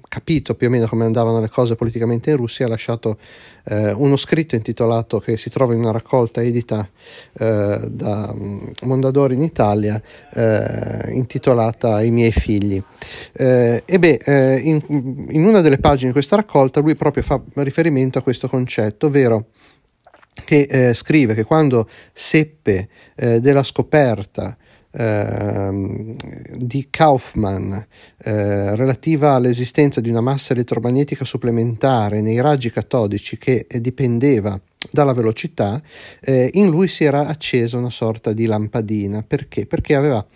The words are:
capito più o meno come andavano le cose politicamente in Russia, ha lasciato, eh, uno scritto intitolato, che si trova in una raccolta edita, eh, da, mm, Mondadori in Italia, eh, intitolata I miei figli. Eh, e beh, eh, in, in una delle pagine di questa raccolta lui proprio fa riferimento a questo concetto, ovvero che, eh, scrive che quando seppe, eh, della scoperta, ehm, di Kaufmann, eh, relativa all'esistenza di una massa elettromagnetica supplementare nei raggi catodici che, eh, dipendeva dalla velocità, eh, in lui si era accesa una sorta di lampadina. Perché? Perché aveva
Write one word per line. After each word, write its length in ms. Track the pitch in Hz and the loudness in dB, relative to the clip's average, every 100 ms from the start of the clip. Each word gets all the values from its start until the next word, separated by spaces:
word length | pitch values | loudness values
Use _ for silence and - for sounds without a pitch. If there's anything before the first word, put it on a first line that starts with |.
| - | -14
capito 400 | - - 156 - | -10 -2 -2 -2
più 140 | 113 120 | -2 0
o 20 | |
meno 160 | 120 113 | 2 0
come 200 | 113 113 | 0 0
andavano 340 | 113 113 113 | 0 0 0
le 100 | 110 | -2
cose 260 | - 120 113 | 0 0 0
politicamente 540 | 117 117 117 117 151 | -4 -2 -2 -2 0
in 80 | 147 | 0
Russia, 300 | 117 - 123 | -2 -4 -4
ha 20 | |
lasciato, 480 | 110 - 117 113 104 - - - - | -4 -4 -4 -4 -6 -10 -20 -20 -16
eh, 280 | - 104 104 | -6 -2 -2
uno 220 | 101 143 139 | 0 2 2
scritto 380 | - 160 156 | 0 -4 -2
intitolato, 640 | 113 110 110 113 117 113 110 | -4 -4 -2 0 -2 -2 -4
che 200 | - 113 | -4 -6
si 120 | 113 | -4
trova 240 | - 127 | -2 0
in 60 | 117 | 0
una 100 | 117 | -2
raccolta 540 | 110 - 131 117 - | -4 -2 0 0 -2
edita, 440 | 120 120 117 107 101 _ - - - | -2 -2 -4 -6 -6 _ -20 -20 -18
eh, 460 | - 113 104 101 104 113 | -4 -2 0 0 -2 -6
da, 420 | 113 107 104 104 | -8 -6 -6 -6
mm, 360 | 104 101 101 - - | -8 -10 -10 -12 -8
Mondadori 500 | 123 131 135 135 139 | -4 0 2 2 2
in 80 | 127 | 2
Italia, 580 | 160 - 107 104 104 107 - - - | -2 2 2 2 0 -2 -8 -20 -10
eh, 800 | - 113 107 110 - - 107 - | -2 2 2 0 -4 -6 -6 -6
intitolata 880 | 123 123 131 - 120 113 110 120 104 | -4 -4 -2 2 2 2 0 0 2
I 80 | 117 | 2
miei 200 | 117 117 | 4 2
figli. 480 | - - 104 101 95 - - - - - | 2 0 0 -2 -4 -8 -16 -18 -18 -12
Eh, 500 | - 131 123 117 117 | -2 2 4 4 0
e 160 | - 185 | 0 2
beh, 200 | 165 135 | 4 4
eh, 360 | - 139 131 131 | 2 4 4 2
in, 640 | 147 156 - 147 131 135 139 | 2 0 0 -4 -4 -8 -4
in 160 | 156 190 | 2 6
una 160 | 214 | 6
delle 180 | 156 135 | 6 4
pagine 300 | 156 139 127 | 4 2 2
di 40 | |
questa 220 | 127 135 208 | 0 2 0
raccolta 440 | 208 147 131 147 | 2 2 4 2
lui 140 | 151 | 0
proprio 300 | 151 151 - | 2 0 0
fa 180 | - 139 - - | -2 -4 -4 -6
riferimento 640 | 139 151 165 135 131 131 | -4 0 0 2 0 -2
a 20 | |
questo 260 | 131 120 131 | -2 -2 -2
concetto, 600 | 131 123 - 107 - 156 | -4 -4 -2 -4 0 0
ovvero 400 | 139 123 113 113 _ _ _ _ _ _ _ _ - - | 4 4 2 -2 _ _ _ _ _ _ _ _ -12 2
che, 220 | 151 139 | 2 4
eh, 240 | 131 127 | 2 2
scrive 400 | 113 - 156 120 | 2 2 2 2
che 100 | 110 | 0
quando 460 | 110 156 151 123 107 - - | 2 2 4 2 0 -8 -20
seppe, 720 | - - 156 151 _ - 95 98 _ - - | -12 0 0 0 _ -2 -2 -4 _ -18 -4
eh, 240 | 120 117 | 0 2
della 240 | 131 139 | 4 4
scoperta, 920 | 131 - - 151 131 107 104 - - - _ _ _ | 2 -4 0 2 2 0 -6 -10 -10 -10 _ _ _
ehm, 1200 | - 113 104 107 107 104 104 98 98 98 107 110 117 - - - - | -4 -2 -2 -2 -4 -4 -4 -4 -4 -4 -6 -10 -14 -14 -16 -14 -10
di 320 | 123 135 131 | -6 -6 -6
Kaufmann, 840 | - 156 131 - - 101 95 98 | 2 4 4 0 -4 -4 -4 -6
eh, 1000 | 98 107 _ - _ - 107 101 101 98 107 | -8 -12 _ -20 _ -6 -2 -2 -2 -2 0
relativa 580 | 131 135 160 156 147 | -2 -2 -2 2 4
all'esistenza 640 | 131 123 120 123 - 143 135 | 4 2 0 -2 2 2 2
di 100 | 117 | -2
una 120 | 117 | 0
massa 320 | 123 139 - | 0 -2 -2
elettromagnetica 720 | 123 117 120 120 131 143 - 123 | -2 -2 -2 -2 0 -2 -4 -8
supplementare 960 | 123 120 117 117 113 135 123 104 107 | -6 -2 -2 -2 0 0 2 0 -2
nei 180 | 110 117 | 0 0
raggi 300 | 143 143 117 | 2 0 -2
catodici 640 | 113 - 131 104 104 - - | -6 -4 -2 0 -2 -8 -8
che, 280 | - 127 - | -2 -2 -2
eh, 140 | 123 | -6
dipendeva 800 | 120 123 127 117 143 120 101 95 - - - | -4 -2 -2 2 2 2 0 -6 -10 -16 -6
dalla 220 | 147 139 | 0 2
velocità, 680 | 123 110 110 160 - 101 127 - - - - | 2 0 -2 -6 -4 -2 -4 -8 -20 -20 -10
eh, 300 | - 131 127 | 0 2 2
in 160 | 180 202 | 4 2
lui 180 | 156 190 | 4 0
si 160 | - | 0
era 240 | 151 139 147 | 0 2 -2
accesa 500 | 151 - 127 117 120 | -4 -2 0 0 -2
una 120 | 123 | -6
sorta 440 | - 113 110 117 | -4 -4 -2 -4
di 120 | 107 113 | -2 0
lampadina. 800 | 107 107 120 104 107 98 104 | 0 -2 -4 -4 -4 -4 -6
Perché? 420 | - 143 - - 98 | -4 -6 -6 -8 -6
Perché 300 | - - 143 | -4 0 2
aveva 300 | 147 117 - | 2 0 -4